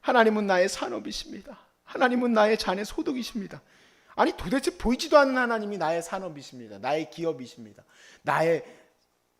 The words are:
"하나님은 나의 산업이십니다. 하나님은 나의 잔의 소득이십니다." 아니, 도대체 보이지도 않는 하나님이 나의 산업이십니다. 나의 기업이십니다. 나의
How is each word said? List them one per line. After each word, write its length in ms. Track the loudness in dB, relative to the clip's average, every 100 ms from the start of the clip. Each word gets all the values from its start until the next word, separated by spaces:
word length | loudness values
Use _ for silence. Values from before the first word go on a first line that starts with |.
"하나님은 460 | 4 6 6 4 2
나의 240 | 2 2
산업이십니다. 880 | 0 -6 -6 -8 -10 -10 -14 -16 -20 _ _
하나님은 480 | -14 0 2 2 2
나의 240 | 4 4 4
잔의 300 | 0 -4 -4
소득이십니다." 720 | -6 -4 -4 -6 -8 -10 -14 _ _ _ _ _
아니, 200 | 0 0
도대체 440 | 0 -2 -2 -2 -2
보이지도 400 | -2 -2 4 6
않는 180 | 6 2
하나님이 400 | 0 -2 -4 -2
나의 260 | -2 -2
산업이십니다. 760 | -4 -8 -10 -14 -18 -18 -16 -8
나의 320 | -2 -2 -4
기업이십니다. 720 | -6 -4 -4 -10 -16 -20 -20 _ _ -20 -10
나의 420 | -2 2 2 2 -2 -20 _ _ _ _ _ _